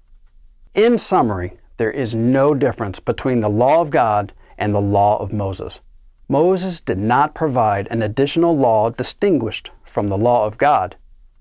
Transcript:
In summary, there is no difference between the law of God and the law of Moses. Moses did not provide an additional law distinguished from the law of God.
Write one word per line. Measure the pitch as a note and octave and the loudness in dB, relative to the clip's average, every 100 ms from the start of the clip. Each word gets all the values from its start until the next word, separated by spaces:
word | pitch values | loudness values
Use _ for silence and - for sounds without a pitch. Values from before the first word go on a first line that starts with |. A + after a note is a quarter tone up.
| _ - - - - - - | _ -20 -20 -20 -20 -20 -8
In | - A3+ A#3+ | 0 2 2
summary, | - F#3 B2 F#2+ F2+ - - - | 2 2 0 -2 -6 -10 -16 -4
there | A2+ | -4
is | C#3+ A#2+ A2+ | -2 -4 -2
no | A#2 C3+ C#3 | 0 2 2
difference | C#3+ C3+ - G#2 F#2 | 2 0 -2 -6 -6
between | - A#2 C3+ B2 | -6 -4 0 0
the | G#2+ | 0
law | G#2 B2 D#3 | 2 4 2
of | E3 | 2
God | C#3+ A#2 G#2 G2+ - - - | 0 2 0 -2 -10 -20 -8
and | G#2+ | -2
the | G#2 | -2
law | G2+ G2+ G2+ G#2+ | 0 2 2 2
of | G2+ | -2
Moses. | G#2+ G2 F#2+ - - - - - _ - | -6 -4 -6 -10 -14 -20 -20 -20 _ -4
Moses | C3+ E3+ F#3 F#3 F3 | 0 2 2 -2 -4
did | - F#2+ | -4 -4
not | G#2+ B2 D3+ - | 0 2 0 -2
provide | D#3 B2+ A2 G2+ G2+ | -2 0 0 0 -4
an | A2+ | -4
additional | G#2+ G#2+ C#3 E3 E3+ D#3 | -4 0 0 2 2 2
law | B2+ A2+ A2 | 2 2 0
distinguished | A#2+ B2 - G3+ D#3 A2+ - - - | -2 -6 -2 0 0 -2 -8 -14 -20
from | - - G#2 | -10 -6 -4
the | G2 | 0
law | A#2 A#2+ G#2+ | 2 2 0
of | G#2+ | 0
God. | C#3 C3+ F#2 - - - - _ | 0 0 -2 -10 -20 -20 -20 _